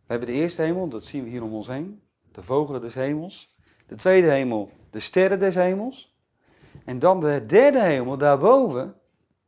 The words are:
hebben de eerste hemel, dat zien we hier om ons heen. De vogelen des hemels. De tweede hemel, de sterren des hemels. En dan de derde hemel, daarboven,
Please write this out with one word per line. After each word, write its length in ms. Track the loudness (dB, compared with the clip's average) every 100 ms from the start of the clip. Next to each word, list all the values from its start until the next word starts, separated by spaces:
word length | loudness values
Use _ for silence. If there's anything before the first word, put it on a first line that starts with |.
| -8
hebben 220 | -8 -4
de 60 |
eerste 280 | -4 -4 -2
hemel, 260 | -4 -4 -6
dat 160 | -10
zien 200 | -12 -12
we 60 | -10
hier 120 | -10
om 120 | -8
ons 120 | -10 -10
heen. 360 | -10 -12 -16 _ _ _
De 100 | -18
vogelen 380 | -4 -2 -2 -6
des 140 | -8
hemels. 640 | -6 -6 -6 -10 -16 _ _ _ _ _
De 100 | -4
tweede 340 | 2 4 4
hemel, 420 | 2 0 -4 -6 -14 _
de 100 | -12
sterren 380 | -4 0 2 2
des 160 | 0
hemels. 640 | 0 0 -2 -6 -12 -20 _ _ _ _ _ _ -20
En 140 | -12 0
dan 220 | 2 2
de 260 | 0 -2 2
derde 360 | 6 6 6
hemel, 360 | 2 2 -2 0
daarboven, 760 | 2 4 6 4 4 -2 -8 -12 _ _ _ _